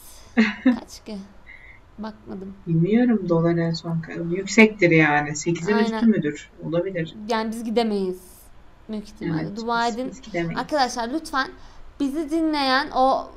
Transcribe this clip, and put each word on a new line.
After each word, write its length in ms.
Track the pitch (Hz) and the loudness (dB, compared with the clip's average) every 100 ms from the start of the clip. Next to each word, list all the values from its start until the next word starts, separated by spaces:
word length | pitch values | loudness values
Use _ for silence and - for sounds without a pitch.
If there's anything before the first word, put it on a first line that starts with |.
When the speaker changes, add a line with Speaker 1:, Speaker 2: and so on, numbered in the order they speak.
| - | -20
Speaker 1:
<laughs> 500 | - - - 214 - | -20 -4 2 2 2
Speaker 2:
Kaç 400 | 262 233 - - - | 0 0 -4 -18 -14
ki? 120 | 202 196 - - - - - - - | -14 -14 -20 -20 -20 -20 -20 -20 -14
Bakmadım. 540 | 214 214 - 202 190 196 - | -12 -12 -14 -12 -12 -10 0
Speaker 1:
Bilmiyorum 580 | 165 175 226 247 214 175 | 2 4 4 4 2 2
dolar 280 | 165 165 170 | 2 4 2
en 140 | 165 | 0
son 200 | 165 170 165 160 | -2 -4 -6 -6
ka-, 280 | 170 170 180 | -6 -4 -4
yüksektir 540 | 196 - 214 208 175 | 2 6 6 6 4
yani. 440 | 160 151 147 147 156 | 6 6 4 0 -4
Sekizin 380 | 170 165 170 | -2 -2 0
Speaker 2:
Aynen. 200 | 214 220 | 2 2
Speaker 1:
üstü 120 | 226 226 | 2 2
müdür? 440 | 185 147 151 - - | 4 0 -6 -12 -12
Olabilir. 520 | 160 165 185 175 160 214 214 | -4 -2 -2 -4 -6 -8 -4
Speaker 2:
Yani 240 | 226 226 | -2 -2
biz 120 | 226 | -6
gidemeyiz. 580 | 233 226 226 202 190 185 - - - - - - - | -2 0 0 0 -2 -6 -12 -20 -20 -20 -20 -20 -12
Büyük 140 | 214 214 | -10 -12
ihtimalle. 340 | - 170 160 | -8 -4 -4
Speaker 1:
Evet, 160 | 160 208 | -4 -8
Speaker 2:
Dua 300 | 226 233 233 | -2 0 0
Speaker 1:
biz, 80 | 226 | -2
Speaker 2:
edin. 140 | 262 | -8
Speaker 1:
biz 100 | - | -10
gidemeyiz. 380 | - 175 170 202 | -8 -4 -4 -4
Speaker 2:
Arkadaşlar 500 | 254 294 247 247 226 | -2 0 0 -2 -4
lütfen 340 | 302 311 269 269 - - - - - | -6 -4 -4 -4 -8 -20 -20 -12 -4
bizi 300 | 277 285 294 | -4 -2 -2
dinleyen 560 | 330 320 302 269 262 294 247 | 0 0 0 2 2 0 2
o 320 | 262 196 - | 2 2 -2